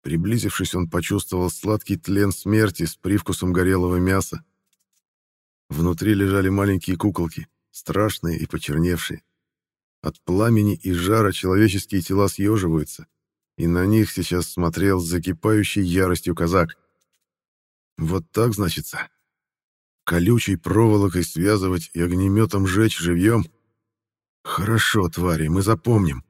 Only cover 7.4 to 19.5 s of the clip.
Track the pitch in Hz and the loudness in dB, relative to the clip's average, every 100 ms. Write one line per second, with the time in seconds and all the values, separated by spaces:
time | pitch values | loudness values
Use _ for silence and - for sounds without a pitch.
7.4 | 80 _ _ - - 85 107 - 82 80 | -16 _ _ -16 -6 -2 -2 -2 -4 -4
8.4 | 78 80 - 73 87 85 - 85 _ _ | -6 -8 -4 0 0 -2 -6 -10 _ _
9.4 | _ _ _ _ _ _ 73 - - 92 | _ _ _ _ _ _ -10 -10 -2 0
10.4 | 113 110 104 82 95 90 90 110 101 87 | 2 4 2 -2 -4 -2 0 2 2 0
11.4 | 92 95 107 92 - 98 82 95 98 - | 0 4 4 2 -2 -4 0 0 0 0
12.4 | 101 110 90 80 76 - - _ _ _ | 0 0 0 -2 -4 -12 -20 _ _ _
13.4 | _ - 85 87 95 110 107 - 85 90 | _ -4 0 2 2 2 2 -2 -2 -2
14.4 | 85 - 85 85 98 95 82 87 85 85 | -4 -2 -2 0 2 2 0 -4 -4 -2
15.4 | 110 107 98 101 92 90 92 87 - 82 | 0 2 2 0 0 2 2 0 -2 -2
16.4 | 85 90 82 - _ _ _ _ _ _ | 2 2 0 -4 _ _ _ _ _ _
17.4 | _ _ _ _ _ - 80 185 165 104 | _ _ _ _ _ -6 -2 -2 -2 0
18.4 | 120 104 90 - - - - _ _ _ | 0 2 -2 -4 -8 -12 -12 _ _ _
19.4 | _ | _